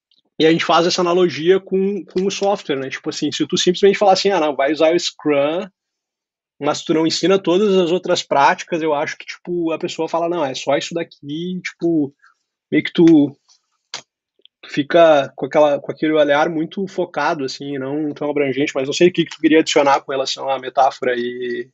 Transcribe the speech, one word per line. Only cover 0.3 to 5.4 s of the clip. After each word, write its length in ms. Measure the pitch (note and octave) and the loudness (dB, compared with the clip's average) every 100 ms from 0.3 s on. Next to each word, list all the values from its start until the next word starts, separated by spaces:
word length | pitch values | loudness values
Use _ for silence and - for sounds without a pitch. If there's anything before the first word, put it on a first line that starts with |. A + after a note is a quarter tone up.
| - | 0
e 80 | D#3 | 2
a 60 | |
gente 140 | E3 - | 2 2
faz 200 | E3 E3+ | 2 2
essa 140 | - | 0
analogia 580 | F3+ F3 F3+ C3+ E3 F#3+ | 0 2 2 0 2 2
com, 420 | F#3+ F#3+ F#3+ G3+ | 2 -2 -2 -4
com 220 | D#3 F#3 F#3+ | -6 -4 -4
o 60 | |
software, 440 | - G3 G3+ - C#3 | -2 -2 -2 -4 -6
né? 140 | C3+ | -6
Tipo 220 | - - | -8 -8
assim, 200 | - D3 | -6 -4
se 160 | - D3+ | -4 -4
tu 100 | - | -2
simplesmente 400 | - F3+ G3 G3 | 0 2 4 4
falar 140 | G3+ | 4
assim, 180 | F#3+ G3 | 4 2
"Ah, 120 | F#3+ | 0
não, 160 | D3+ C3 | 0 0
vai 160 | C#3 | -2
usar 200 | D3+ D#3+ | 2 2
o 60 | E3+ | 2
Scrum", 720 | - - D3+ C#3+ | -2 -6 -2 0